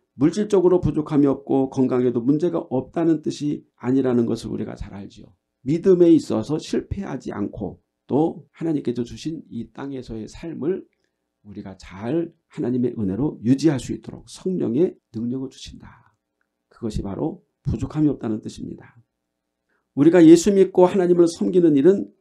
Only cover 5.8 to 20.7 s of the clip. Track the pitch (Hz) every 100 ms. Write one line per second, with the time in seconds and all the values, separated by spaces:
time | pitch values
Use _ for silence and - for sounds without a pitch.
5.8 | 190 175 170 151 - 110 - 156 - -
6.8 | - 196 196 135 - 104 101 - 98 -
7.8 | _ _ - 123 165 - - - 165 147
8.8 | - 120 120 113 156 160 - 117 110 -
9.8 | 139 135 120 110 107 - 170 123 143 190
10.8 | - _ _ _ _ _ 104 98 98 95
11.8 | - 90 117 165 165 _ _ - 110 127
12.8 | 120 117 95 101 147 - 107 135 156 131
13.8 | - 107 - - - - 185 180 113 123
14.8 | 185 - _ 110 120 131 131 - - -
15.8 | - - _ _ _ _ _ _ _ -
16.8 | 113 - 101 95 156 - _ _ 131 117
17.8 | 135 151 151 - 117 110 113 110 - -
18.8 | - 117 _ _ _ _ _ _ _ _
19.8 | _ 135 156 180 160 170 208 196 185